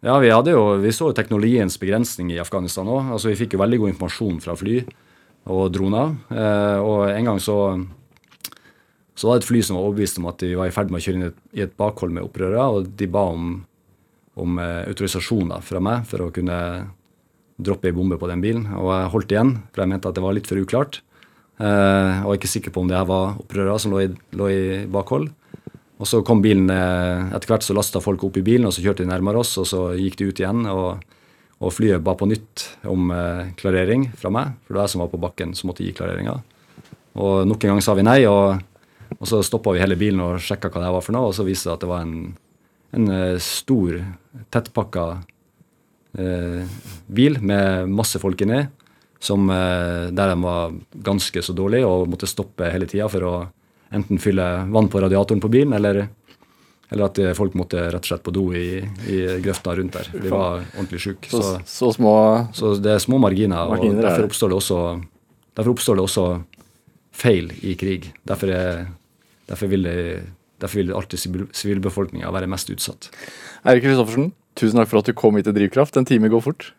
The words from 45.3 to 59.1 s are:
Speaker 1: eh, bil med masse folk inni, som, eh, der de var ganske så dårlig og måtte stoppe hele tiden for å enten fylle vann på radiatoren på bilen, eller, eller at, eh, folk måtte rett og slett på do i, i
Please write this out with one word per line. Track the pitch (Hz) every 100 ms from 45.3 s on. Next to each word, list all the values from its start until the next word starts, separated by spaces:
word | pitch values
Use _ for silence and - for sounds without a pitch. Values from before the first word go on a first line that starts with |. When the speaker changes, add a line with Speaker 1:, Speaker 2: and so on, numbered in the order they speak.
| _ _ _ _ _ _ _ _ -
Speaker 1:
eh, | 92 90 87 87 90 98 - - -
bil | 101 135 139
med | 98 101 98 92 92
masse | 98 113 -
folk | 98 90
inni, | 101 123 143 - _ _ _ _
som, | - 101 98
eh, | 92 92 90 87 87 87
der | 90 98
de | 90
var | 90 87 85 82 - -
ganske | 101 98 92 90
så | 85 90
dårlig | 95 117 123
og | 92 90
måtte | 90 98
stoppe | - 98 - 87
hele | 85
tiden | - 98 107
for | 92
å | 90 87 87 _ _ _ _ -
enten | - 95
fylle | - 95 90 90 95
vann | 110 104
på | 98
radiatoren | 95 98 98 110
på | 107
bilen, | 120 143
eller, | 110 104 101 104 - _ _ _ _ _ _ _
eller | 107 101
at, | 98
eh, | 95 90
folk | 101
måtte | 92 90 90 85
rett | 87
og | -
slett | 127 -
på |
do | 92 95
i, | 87 87 92 101 98
i | 113